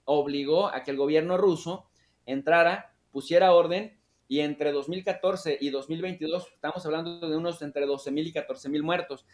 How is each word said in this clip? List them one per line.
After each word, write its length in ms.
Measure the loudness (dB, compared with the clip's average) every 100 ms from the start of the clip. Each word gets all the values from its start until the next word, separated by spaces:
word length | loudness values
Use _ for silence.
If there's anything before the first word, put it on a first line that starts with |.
obligó 640 | -2 0 0 -2 0 2 2
a 140 | -2
que 80 | -6
el 60 | -2
gobierno 420 | 2 2 2 2
ruso 500 | 2 2 -4 -10 -12 _ _ _ -8
entrara, 680 | -4 2 6 6 2 -8 _ _
pusiera 440 | -10 2 6 8
orden, 440 | 8 6 0 -6 _ _ _ -4
y 140 | -2
entre 320 | -2 0 -2
dos 160 | -2 -4
mil 160 | -6
catorce 540 | -4 0 0 0 -2 -2
y 80 | -2
dos 220 | -4 -6
mil 100 | -6
veintidós, 480 | -6 -6 -4 -6 -8
estamos 320 | _ -8 -6 -4
hablando 340 | -4 -6 -8
de 160 | -4 -2
unos 240 | -4 -6
entre 240 | -6 -2
doce 260 | -2 -2 -4
mil 160 | -4 -4
y 60 |
catorce 380 | -6 -8 -8 -6
mil 120 | -4
muertos, 440 | -2 -2 -4 -12 _